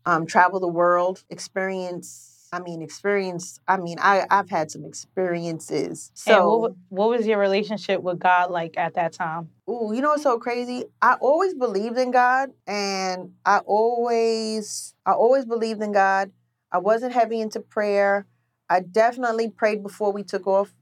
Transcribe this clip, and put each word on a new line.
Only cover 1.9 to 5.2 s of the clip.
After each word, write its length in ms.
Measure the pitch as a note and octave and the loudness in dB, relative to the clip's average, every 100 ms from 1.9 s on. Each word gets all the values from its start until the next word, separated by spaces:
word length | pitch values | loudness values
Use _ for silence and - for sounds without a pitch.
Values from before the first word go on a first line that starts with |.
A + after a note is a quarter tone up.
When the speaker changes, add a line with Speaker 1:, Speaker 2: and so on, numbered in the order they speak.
| F3 F3 - - _ _ | -8 -12 -20 -20 _ _
Speaker 1:
I 60 | F3 | -10
mean, 240 | F3+ E3 | -10 -10
experience, 800 | D#3 - G3+ G3+ F#3 F3 F3+ - - | -12 -6 -2 -2 -2 -8 -12 -12 -2
I 80 | F#3+ | -2
mean, 220 | E3+ E3 | -2 0
I, 260 | F#3+ G3 - | 2 2 2
I've 220 | G3 F#3 | 0 0
had 220 | F#3+ D#3 | -4 -4
some 120 | D#3+ | -8
experiences. 1300 | D#3 - - - | -14 -16 -10 -4